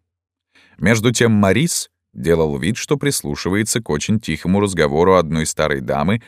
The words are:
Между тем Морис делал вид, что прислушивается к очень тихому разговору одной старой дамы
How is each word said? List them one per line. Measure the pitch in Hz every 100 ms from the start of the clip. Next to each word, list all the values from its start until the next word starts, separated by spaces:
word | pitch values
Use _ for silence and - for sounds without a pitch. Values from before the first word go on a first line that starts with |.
| _ _ _ _ _ _ _ -
Между | 98 117 120
тем | 117 117
Морис | 104 98 110 170 - - _ _
делал | - 76 82 78 69
вид, | 82 117
что | - 147
прислушивается | 143 - 73 73 90 101 107 113
к | -
очень | 76 - 110
тихому | - 78 87 101
разговору | 101 85 76 73 92 92
одной | 78 78 78
старой | - 76 69
дамы | 62 67 80 117